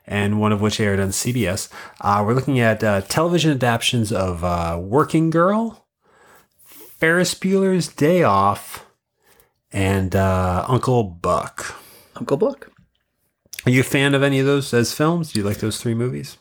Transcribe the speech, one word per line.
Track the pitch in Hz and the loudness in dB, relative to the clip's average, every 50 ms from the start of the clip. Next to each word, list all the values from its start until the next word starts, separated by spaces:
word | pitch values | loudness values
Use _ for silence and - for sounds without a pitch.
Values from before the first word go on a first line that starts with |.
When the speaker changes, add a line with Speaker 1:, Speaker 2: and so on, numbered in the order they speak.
| _ | _
Speaker 1:
and | - - 101 101 101 104 104 | -6 -4 -2 0 0 0 0
one | 107 107 107 | 2 2 2
of | 98 | 2
which | 104 107 104 - | 0 0 0 0
aired | 113 104 98 98 | 0 0 2 0
on | 98 95 92 | 0 -2 -2
C | - - 127 123 | -4 -4 -2 -2
B | 127 110 | 0 0
S. | 87 92 - - - - - - - - - | 0 -2 -4 -6 -10 -14 -18 -20 -20 -18 -6
Uh, | - 101 101 104 104 | -2 0 0 2 2
we're | 104 120 | 2 0
looking | 131 127 - 139 127 | 0 0 0 0 2
at, | 120 113 110 104 - | 2 2 2 2 0
uh, | 107 101 98 98 | 0 0 0 -2
television | - - - 160 175 175 175 156 160 | -2 -2 0 0 2 2 2 2 2
adaptions | 151 127 127 120 117 117 - - - 123 113 101 - | 2 2 0 0 0 0 -2 -2 0 0 -2 0 -2
of, | 92 95 92 90 82 85 | -2 -2 -2 -2 -4 -2
uh, | 90 87 85 85 85 82 85 | -2 -2 -2 -2 -4 -4 -6
Working | 90 98 107 143 151 - - 160 160 165 | -6 0 0 0 2 2 2 0 0 2
Girl, | 160 165 170 185 202 220 226 226 214 - _ _ _ _ _ _ _ _ - - - - _ _ _ _ - - - - - - - - | 2 2 2 2 2 0 -2 -6 -8 -12 _ _ _ _ _ _ _ _ -20 -20 -20 -20 _ _ _ _ -20 -20 -20 -20 -20 -20 -8 -2
Ferris | - 160 165 180 180 180 - | 0 2 2 2 2 0 -2
Bueller's | - - 190 190 196 190 190 185 180 160 - | -4 -2 0 2 2 2 2 2 0 -2 -4
Day | - - 143 147 180 180 160 | -2 0 2 2 4 4 4
Off, | 117 101 98 98 101 101 - - - - - - - _ _ _ _ _ _ _ _ _ _ _ _ _ _ _ _ - | 4 4 4 2 2 0 -2 -6 -12 -16 -18 -18 -20 _ _ _ _ _ _ _ _ _ _ _ _ _ _ _ _ -4
and, | 101 98 95 98 98 95 92 87 | -2 0 0 0 0 0 0 0
uh, | 98 95 95 95 92 92 92 90 90 87 - | 2 2 2 2 2 0 0 -2 -2 -2 0
Uncle | 131 120 - - 127 120 113 | -2 0 0 2 2 0 0
Buck. | 95 85 87 - 90 87 71 - - - - - - - - - - - - - _ _ | -2 -6 -6 -2 -2 -2 -2 -2 -6 -10 -12 -12 -12 -14 -16 -20 -20 -20 -20 -20 _ _
Speaker 2:
Uncle | - 254 - - | -12 -4 -4 -2
Buck. | 147 208 269 269 - - - _ _ _ _ _ _ _ _ _ _ _ _ _ _ _ _ - - - | 0 0 -2 -2 -6 -14 -20 _ _ _ _ _ _ _ _ _ _ _ _ _ _ _ _ -18 -4 0
Speaker 1:
Are | 123 | 2
you | 123 131 | 2 2
a | 127 | 2
fan | - - 147 139 143 139 | 2 2 0 2 2 2
of | 139 135 | 2 2
any | 143 139 135 | 2 2 2
of | 135 | 2
those | 139 143 139 135 - - | 2 2 0 0 0 2
as | 120 120 113 - | 2 2 2 0
films? | - 151 156 170 175 160 156 - | 0 0 0 0 0 -2 -4 -4
Do | 113 | -2
you | 101 | -2
like | 101 110 - | -2 -2 -2
those | - 110 101 - | -4 -4 -4 -4
three | - 123 117 | -4 -4 -2
movies? | 113 117 123 139 143 139 - - - | -2 -2 -4 -4 -6 -10 -12 -10 -4